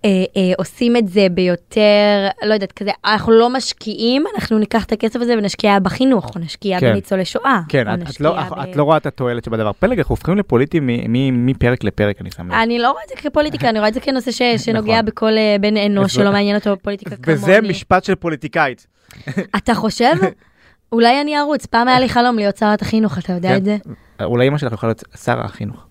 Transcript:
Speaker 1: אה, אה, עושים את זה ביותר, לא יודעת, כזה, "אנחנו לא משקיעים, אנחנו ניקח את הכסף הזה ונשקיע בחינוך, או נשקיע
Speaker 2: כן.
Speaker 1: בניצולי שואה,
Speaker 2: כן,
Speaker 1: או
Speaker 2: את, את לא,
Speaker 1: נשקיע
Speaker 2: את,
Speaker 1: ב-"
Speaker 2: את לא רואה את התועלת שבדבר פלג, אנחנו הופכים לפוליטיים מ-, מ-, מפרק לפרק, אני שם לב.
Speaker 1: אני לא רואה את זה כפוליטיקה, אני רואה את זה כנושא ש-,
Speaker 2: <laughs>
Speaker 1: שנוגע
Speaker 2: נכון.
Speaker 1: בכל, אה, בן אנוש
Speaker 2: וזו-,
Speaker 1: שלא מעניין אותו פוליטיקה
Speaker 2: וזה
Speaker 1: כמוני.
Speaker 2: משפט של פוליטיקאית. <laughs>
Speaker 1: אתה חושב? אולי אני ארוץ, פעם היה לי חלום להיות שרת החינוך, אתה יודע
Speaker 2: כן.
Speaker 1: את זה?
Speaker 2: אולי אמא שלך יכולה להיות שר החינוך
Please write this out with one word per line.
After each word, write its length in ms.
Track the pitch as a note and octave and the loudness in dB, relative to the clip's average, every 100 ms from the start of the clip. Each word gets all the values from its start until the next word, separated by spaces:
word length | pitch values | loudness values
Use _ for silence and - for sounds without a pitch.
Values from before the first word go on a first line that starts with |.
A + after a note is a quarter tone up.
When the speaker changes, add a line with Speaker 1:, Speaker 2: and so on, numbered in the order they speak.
| G#3+ | 2
Speaker 1:
אה, 40 | F#3+ F#3 G3 | 0 0 0
אה, 40 | F#3 F#3 | 0 0
עושים 400 | - - A#3+ A#3+ | -4 -2 2 2
את 100 | G#3 | 2
זה 200 | F#3+ F#3+ | 2 2
ביותר, 500 | F3 F3+ F3 _ - G#3 G#3 G#3 G3+ G3 - | 2 0 0 _ 2 4 6 4 2 0 -2
לא 100 | G#3 | -2
יודעת, 180 | G#3+ G3 | -2 -2
כזה, 200 | - G3+ - F#3+ | -8 -8 -4 -2
"אנחנו 260 | G#3+ G3+ | 0 4
לא 180 | A3+ A#3+ | 4 6
משקיעים, 760 | C4 - - A3 G#3 A3+ C4 E4+ G#4 | 0 -6 -10 -10 -4 0 0 -2 -4
אנחנו 220 | - A3 | -2 -2
ניקח 240 | G#3 A3+ - | 0 -2 -2
את 60 | |
הכסף 300 | A3 A3+ A#3 | -2 -2 -2
הזה 120 | A#3+ A#3 | 0 0
ונשקיע 420 | G3+ - G#3+ G3+ | -2 -2 2 2
בחינוך, 560 | F#3 - C4 A#3+ - F3+ | 0 0 2 2 -2 -10
או 40 | |
נשקיע 400 | E3 - G#3 F3+ | -10 -8 -4 0
Speaker 2:
כן. 120 | C3 | 2
Speaker 1:
בניצולי 340 | G#2 - F#3+ F3+ | 2 0 -4 -2
שואה, 340 | - - A#3 D#3 | -2 0 0 0
Speaker 2:
כן, 180 | C#3 G#2+ | -2 0
Speaker 1:
או 60 | |
Speaker 2:
את, 60 | F3 | -4
את 200 | E3 - | -6 -2
לא, 100 | D3 F#3 | -2 -2
Speaker 1:
נשקיע 80 | D3 | -6
Speaker 2:
את, 180 | - C3+ | -8 -6
Speaker 1:
ב-" 40 | |
Speaker 2:
את 60 | C#3+ | -2
לא 80 | |
רואה 140 | D3 D#3 | 2 2
את 80 | D3 | 0
התועלת 380 | - B2 A#2+ | -4 -4 -4
שבדבר 280 | A#2 A2+ G#2+ G2+ | -4 -2 -2 0
פלג, 180 | G3+ A#3+ | -2 0
אנחנו 160 | B2+ | -2
הופכים 240 | A#2+ - G3 | -2 0 -2
לפוליטיים 500 | G3 A#2+ D3 E3+ C3+ | 0 0 2 0 -2
מ-, 240 | A#2 A2+ | -2 -2
מ-, 320 | A#2+ C3+ B2 B2 | 0 0 0 0
מפרק 380 | C3+ A#2+ B2 | 0 0 0
לפרק, 380 | G#2 - G#2 G2+ | -2 0 -2 -2
אני 100 | F#2 | -10
שם 160 | - F2 | -12 -4
לב. 60 | |
Speaker 1:
אני 260 | A3+ A3+ A#3+ | -2 0 0
לא 120 | A#3+ | 0
רואה 100 | D4+ | -2
את 60 | D#5 | -8
זה 200 | C5 D4+ | -10 -4
כפוליטיקה, 400 | D4+ D4+ D4+ B3+ | -2 -2 -2 -2
אני 100 | A3 | 0
רואה 100 | G#3+ | 0
את 40 | |
זה 60 | A3+ | -2
כנושא 320 | - C4 B3+ | -4 -4 -4
ש-, 100 | A3+ B3 A3+ | -2 0 0
Speaker 2:
<laughs> 60 | - | 0
Speaker 1:
שנוגע 280 | A3 G#3+ | -2 0
Speaker 2:
נכון. 120 | A3 A3 | 0 0
Speaker 1:
בכל, 320 | - A3 A3 | -2 0 2
אה, 180 | G#3+ G#3 | 2 2
בן 160 | G#3 G#3+ | 2 0
אנוש 280 | G#3 G3 G3 | 0 2 0
Speaker 2:
וזו-, 80 | - | 2
Speaker 1:
שלא 100 | G3+ | 2
מעניין 240 | G3+ G3+ G#3 | 2 2 0
אותו 200 | G#3 G3 | -2 -4
פוליטיקה 340 | - G3+ - A#2+ C3 | -4 -10 -10 -8 -2
Speaker 2:
וזה 240 | D3+ - | 0 4
Speaker 1:
כמוני. 160 | G3 G#3+ | 4 4
Speaker 2:
משפט 340 | F3 - F#3 | -4 0 0
של 120 | F#3+ F#3 | 2 -2
פוליטיקאית. 720 | E3+ D3+ D#3 E3+ D3 A#2+ _ _ _ - | -2 -6 -6 -2 -2 -2 _ _ _ -20
<laughs> 360 | - C3+ F3 G3+ | -10 -8 -6 -6
Speaker 1:
אתה 180 | - A3 | -2 -2
חושב? 380 | A3 - B3 E4+ F#4+ - _ _ _ _ _ | -2 2 2 4 0 -2 _ _ _ _ _
אולי 300 | A#3 A#3 C4 | 2 4 4
אני 180 | D4 D4 | 0 -2
ארוץ, 260 | C#4+ D4 - | 0 -2 -2
פעם 220 | A#3 A#3+ | 0 2
היה 120 | B3+ | 2
לי 100 | B3+ | 2
חלום 260 | B3 B3 A3+ | 2 2 2
להיות 220 | G3+ G3 | -2 0
שרת 240 | G#3+ G#3 | 0 0
החינוך, 360 | - A3 G#3+ - | 0 0 0 -2
אתה 160 | E3+ | -6
יודע 160 | F3+ F3+ | -4 0
Speaker 2:
כן. 60 | G3 | 0
Speaker 1:
את 100 | F#3+ | 0
זה? 120 | G#3 - - _ _ | -4 -6 -18 _ _
Speaker 2:
אולי 240 | F#2 A#2+ C3 | -2 2 2
אמא 100 | D3 | 2
שלך 160 | C#3 | -4
יכולה 160 | A2 A2+ | -4 -4
להיות 140 | A2 - - | -4 -8 -10
שר 160 | - A#2+ | -4 -4
החינוך 440 | A2+ - G#2 - - | -4 -8 -10 -10 -20